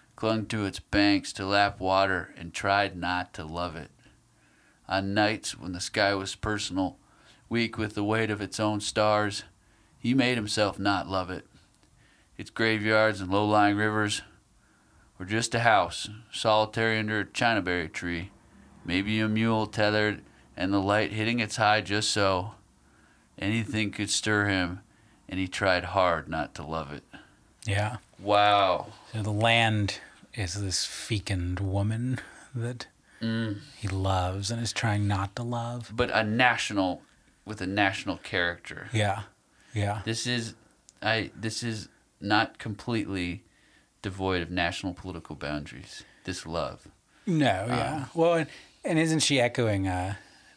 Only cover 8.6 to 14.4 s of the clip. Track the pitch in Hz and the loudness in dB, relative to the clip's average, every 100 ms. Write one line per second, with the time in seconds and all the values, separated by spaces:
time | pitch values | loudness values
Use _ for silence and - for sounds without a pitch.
8.6 | 107 107 - - 107 107 104 98 - _ | 0 0 -2 2 4 4 2 -2 -10 _
9.6 | _ _ _ _ 117 131 123 123 104 110 | _ _ _ _ 0 2 2 2 0 2
10.6 | 104 95 101 98 73 95 90 90 - - | 0 2 0 0 0 -2 -4 -8 -12 -20
11.6 | _ _ _ _ _ _ _ - 104 - | _ _ _ _ _ _ _ -16 -8 0
12.6 | 113 110 107 110 110 101 92 98 104 107 | 2 2 4 4 4 2 0 2 4 6
13.6 | 104 104 107 107 104 - - - | 4 4 2 2 0 -2 -8 -20